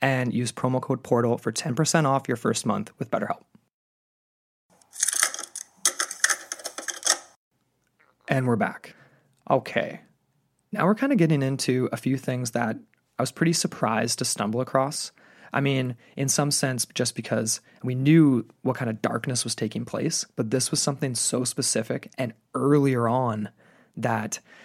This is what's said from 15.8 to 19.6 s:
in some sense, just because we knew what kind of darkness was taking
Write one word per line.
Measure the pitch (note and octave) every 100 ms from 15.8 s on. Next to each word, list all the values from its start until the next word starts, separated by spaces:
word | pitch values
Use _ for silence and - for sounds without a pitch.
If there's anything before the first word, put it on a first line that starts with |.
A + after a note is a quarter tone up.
| B2+ A#2 - -
in | C3+
some | - C#3+
sense, | - C3+ B2 -
just | - B2
because | - - A2+ A2+ - - -
we | B2+
knew | B2+ C#3 D#3+ D3 A#2+ - _
what | B2+ -
kind | A#2+
of | A2
darkness | - A2+ C#3 B2
was | A2+
taking | -